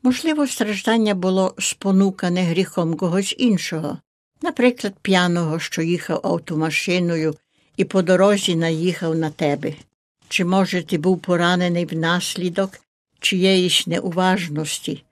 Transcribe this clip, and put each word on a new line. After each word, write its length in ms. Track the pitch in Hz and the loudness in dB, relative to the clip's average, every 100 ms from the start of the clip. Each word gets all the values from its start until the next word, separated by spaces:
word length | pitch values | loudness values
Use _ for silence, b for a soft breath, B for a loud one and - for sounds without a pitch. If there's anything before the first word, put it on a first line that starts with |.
Можливо, 440 | 254 254 320 302 285 | 0 0 -2 0 0
страждання 680 | - 214 196 - 226 214 | 0 -4 -2 0 2 2
було 400 | 196 185 185 185 - | 0 0 2 0 -2
спонукане 840 | - - 196 190 196 190 180 175 | -6 -4 2 4 4 2 -2 0
гріхом 520 | 180 170 185 - 165 | 0 0 -2 -2 -2
когось 400 | 165 185 180 190 - | 0 0 0 -2 0
іншого, 600 | 247 190 - 160 156 - _ _ _ _ | 2 0 -2 -6 -6 -8 _ _ _ _
наприклад, 520 | 349 - 247 240 208 196 | -6 2 2 2 -8 -6
п'яного, 560 | - 185 180 175 165 160 | 0 2 2 0 -2 -4
що 240 | - - | -6 -4
їхав 380 | 165 175 - 160 | -2 -2 -2 -4
автомашиною 1080 | - 170 - 156 160 151 - 180 175 165 156 147 _ _ _ - | -2 -4 -4 -4 -2 -2 0 0 0 0 -2 -4 _ _ _ -4
і 80 | |
по 180 | 190 190 | 0 0
дорозі 540 | 175 180 196 202 196 165 | 4 4 4 4 0 0
наїхав 580 | 165 160 175 170 170 | 0 0 -2 -2 -2
на 160 | 160 160 | -2 -2
тебе. 440 | 151 151 143 147 147 - _ _ _ _ | -2 -2 -2 -4 -10 -18 _ _ _ _
Чи, 160 | - | -2
може, 380 | 175 190 185 180 | 0 2 2 -2
ти 160 | 170 175 | -2 -2
був 200 | 170 185 | 0 0
поранений 680 | - 175 175 180 180 175 | 0 0 2 2 2 0
внаслідок 960 | 175 160 165 180 - - 180 165 190 - _ _ _ _ | -2 -2 0 0 -2 -4 -4 -2 -4 -6 _ _ _ _
чиєїсь 680 | - 185 190 190 180 - - | -2 2 4 4 2 0 -2
неуважності 1160 | - - 170 185 185 170 147 151 - - - _ | -4 2 2 4 2 -2 -6 -6 -6 -8 -10 _